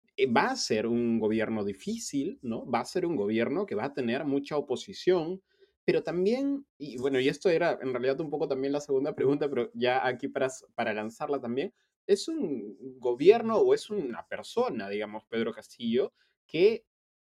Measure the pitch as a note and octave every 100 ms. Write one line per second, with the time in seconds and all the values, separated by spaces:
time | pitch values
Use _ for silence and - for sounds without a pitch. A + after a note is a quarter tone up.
0 | _ - C3 A#2+ G#3 C4 - A2 A2+ A#2
1 | A#2+ A2+ G#2+ A2 G#2+ A2 G2+ G2 - A3+
2 | - C#3+ D3 - B2 A2 B3 A#2+ B2 F#3
3 | E3+ D#3 G2+ A2 A#2 D3+ G#3 G#2 B2+ C#3+
4 | A#2+ B2+ D3+ C#3 C#3 D3 C#3+ A#2+ - F#3
5 | - F3+ D#3+ F#3 _ _ _ _ - D#3+
6 | - E3 F#3+ B3 C#4 C#4 - - C#3+ A#2+
7 | C3+ C3+ C3 - G3 E3 E3+ - C3 B2
8 | B2+ C3+ D#3+ D3 D3+ C3+ C3+ C#3+ C#3+ C3+
9 | D3 - C3+ C#3+ D3 B2 A2+ A#2 B2 B2+
10 | B2+ B2+ C3+ C3+ C3 - - - A2+ G#2+
11 | G#2+ - D3 C#3+ A#2+ B2 F#3+ _ _ _
12 | - G3 - D#4+ G3+ B2+ G#2 - C3 B2+
13 | B2 A#2+ D#3+ A#3 A3+ G#3+ B2+ C#3+ - G#3
14 | C#3 F#2+ - G2+ G2+ - B3 B2 G2 G#2
15 | G#2+ G#2+ - A2+ A2+ A2 - - A#2 A#2
16 | G3+ _ _ _ _ D#3 G3 A3+ _ _
17 | _ _